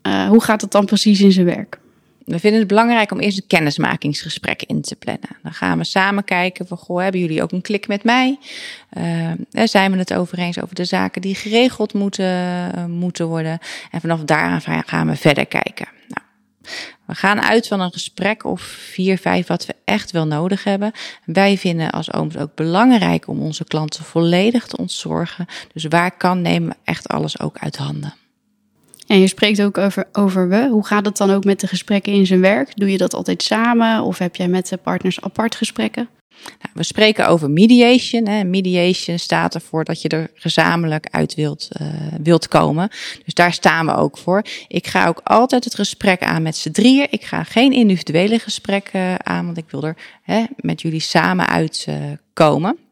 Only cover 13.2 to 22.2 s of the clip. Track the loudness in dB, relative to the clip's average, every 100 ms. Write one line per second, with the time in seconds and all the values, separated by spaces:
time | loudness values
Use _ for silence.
13.2 | -4 -2 -4 -6 -8 -16 -10 -8 -4 -4
14.2 | 0 0 0 -2 -2 -4 -4 -2 -2 2
15.2 | 2 2 0 -4 -4 -10 -16 _ _ -16
16.2 | _ _ _ _ -16 -16 -16 -18 -14 -2
17.2 | 0 2 2 0 0 -4 -4 -6 -12 -4
18.2 | -4 -2 -6 -6 -8 -18 -14 -2 0 0
19.2 | 0 -2 0 -4 -6 -8 -4 -4 -2 -2
20.2 | -2 -2 -2 -2 -2 -2 -4 -6 -18 -14
21.2 | -2 2 4 4 0 -2 -2 -4 -4 -4